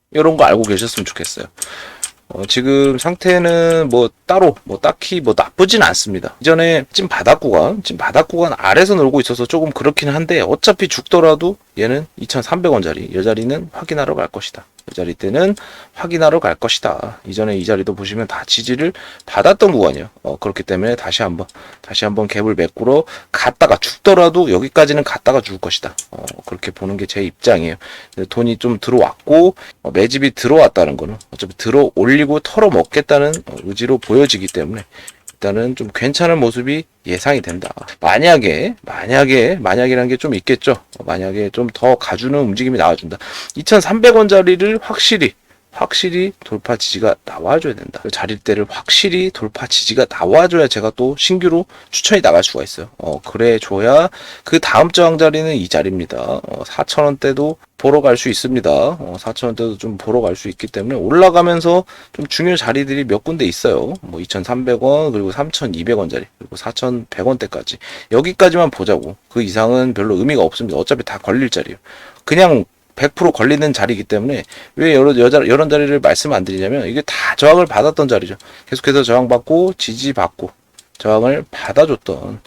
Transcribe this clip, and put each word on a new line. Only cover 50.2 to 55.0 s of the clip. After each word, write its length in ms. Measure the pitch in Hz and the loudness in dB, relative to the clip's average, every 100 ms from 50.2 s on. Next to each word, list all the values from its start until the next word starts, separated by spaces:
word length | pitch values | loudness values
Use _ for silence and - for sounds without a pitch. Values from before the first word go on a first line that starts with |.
| 87 156 180 170 143 | 2 4 4 4 0
제가 240 | 110 110 - | 0 -4 -2
또 200 | 127 143 | -4 -2
신규로 480 | - 185 175 165 180 - - | -2 0 2 0 -2 -10 -12
추천이 300 | - - 208 | -4 0 2
나갈 220 | 107 85 | 4 4
수가 200 | 98 64 | 2 -2
있어요. 260 | 69 - 80 - | -8 -10 -16 -12
어, 240 | 80 73 | -8 -8
그래줘야 880 | - 107 117 113 - 98 110 143 180 - - - | -8 -2 2 2 -2 -2 2 4 2 -4 -20 -20
그 160 | - 165 | -2 0
다음 300 | - 107 165 | 2 4 4
저항 260 | - | 4